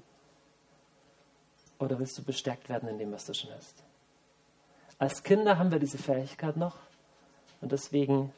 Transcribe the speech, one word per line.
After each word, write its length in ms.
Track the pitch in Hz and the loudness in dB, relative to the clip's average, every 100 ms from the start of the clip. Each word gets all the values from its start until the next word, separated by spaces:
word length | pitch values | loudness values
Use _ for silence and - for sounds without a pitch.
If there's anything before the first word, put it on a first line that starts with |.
| - _ _ _ _ _ _ _ _ _ _ _ _ _ _ _ - - | -20 _ _ _ _ _ _ _ _ _ _ _ _ _ _ _ -18 -4
Oder 200 | 135 123 | -2 -2
willst 180 | 131 - | -4 -6
du 60 | |
bestärkt 440 | 135 131 135 120 - | -8 -4 -4 -6 -4
werden 220 | 120 117 | -6 -4
in 80 | 107 | -6
dem, 160 | 104 | -6
was 120 | 104 - | -8 -8
du 80 | |
schon 180 | - 113 107 | -8 -10 -14
hast? 280 | - - - _ _ _ _ _ _ _ _ _ - - | -20 -20 -20 _ _ _ _ _ _ _ _ _ -16 -2
Als 240 | 135 - | -2 0
Kinder 340 | - 202 208 180 | 4 6 6 6
haben 140 | 185 | 6
wir 80 | 160 | 4
diese 180 | 139 135 | 2 -2
Fähigkeit 600 | - 131 135 - 160 156 | -2 -2 -2 -6 -4 -2
noch 180 | 175 - - - _ _ - _ - - | -2 -4 -18 -20 _ _ -20 _ -20 -12
und 100 | 131 | -4
deswegen 640 | 139 - 143 139 139 135 | -4 0 2 4 4 2